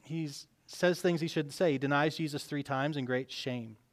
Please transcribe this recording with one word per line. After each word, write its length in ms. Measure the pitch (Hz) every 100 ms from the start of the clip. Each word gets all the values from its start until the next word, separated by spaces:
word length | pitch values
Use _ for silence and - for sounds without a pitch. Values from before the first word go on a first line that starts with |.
He 260 | - 165 156 139 - _ _
says 320 | - 180 170
things 220 | 180 170
he 60 | 165
shouldn't 260 | - 147
say. 200 | - 180
He 40 | 135
denies 400 | 139 143 156 -
Jesus 260 | 156 143
three 200 | - 147
times 340 | 139 135 143 147
in 80 | 127
great 260 | 127 131
shame. 460 | - - 123 110 107 _